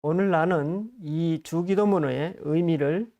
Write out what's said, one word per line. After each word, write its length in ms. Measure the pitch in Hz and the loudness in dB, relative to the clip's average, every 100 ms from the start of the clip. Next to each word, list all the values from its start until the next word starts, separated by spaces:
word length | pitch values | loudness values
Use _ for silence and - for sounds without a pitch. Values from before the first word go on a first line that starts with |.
오늘 280 | 151 175 196 | 0 0 2
나는 640 | 165 170 170 147 185 220 247 | 2 2 0 0 -4 -8 -12
이 400 | 156 156 165 160 | -6 -2 0 -2
주기도문의 920 | - 165 175 196 208 190 143 127 160 - | -4 -4 0 2 2 2 0 -2 -4 -6
의미를 720 | 147 156 170 156 143 175 226 | -2 0 2 2 0 0 -4